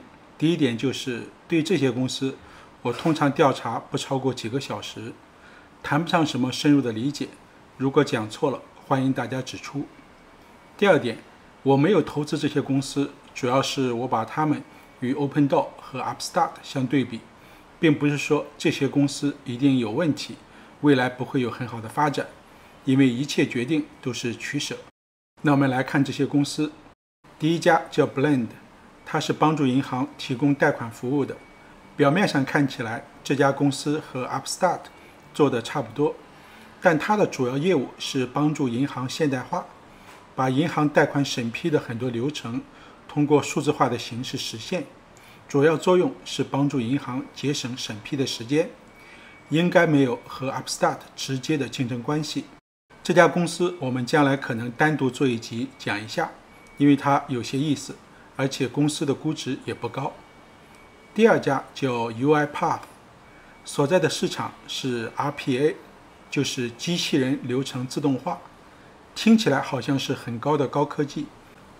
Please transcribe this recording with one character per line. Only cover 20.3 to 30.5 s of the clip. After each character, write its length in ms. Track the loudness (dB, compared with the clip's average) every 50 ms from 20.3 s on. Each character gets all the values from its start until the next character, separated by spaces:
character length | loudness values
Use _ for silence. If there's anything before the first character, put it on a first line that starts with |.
| -12 -16 -18 -20 -20 -20 -20 -20 -14 0
未 140 | 4 4 4
来 140 | 6 4 0
不 140 | -2 -6 -10
会 180 | -4 -2 -2 -2
有 80 | -2
很 180 | -4 -6 -8 -8
好 120 | -8 -10
的 80 | -12 -8
发 200 | -2 0 0 0
展， 180 | 0 -2 -6 -8 -12 -20 -20 -20 -20 -20 -20 -20 -20 -10 0
因 100 | 2 4
为 100 | 6 6
一 180 | 4 4 0 -4
切 200 | -4 0 0 0
决 180 | 0 0 -4 -2
定 200 | 0 -2 -2 -2 -4 -10 -10
都 100 | -8 -8 -8
是 220 | -6 -6 -6 -8
取 240 | -6 -10 -6 -6 -6
舍。 180 | -6 -6 -10 -12 -14 -20 _ _ _ _ _ _ _ _ _ _ 2
那 100 | 2 4
我 40 |
们 120 | 4 4 2
来 140 | 2 0 -2
看 200 | 0 2 0 2
这 80 | 2
些 140 | 0 -2 -2
公 180 | 0 2 0 0
司， 300 | 0 -2 -4 -4 -6 -6 -12 -20 -20 -20 _ _ _ _ _ _ -20 -12 -4
第 160 | 0 0 0
一 40 | 2
家 240 | 4 4 4 4 2 -2
叫 160 | 0 0 0
Blend， 400 | 2 2 0 2 2 2 2 0 -4 -8 -14 -20 -20 -20 -20 -20 -20 -20 -20 -18
它 160 | -4 -4 -4
是 140 | -4 -4 -2
帮 200 | 0 2 2 2
助 120 | 2 0
银 160 | 2 2 0 -2
行 260 | -2 -4 -4 -4 -4 -6
提 180 | -12 -8 -8 -4
供 200 | 0 2 2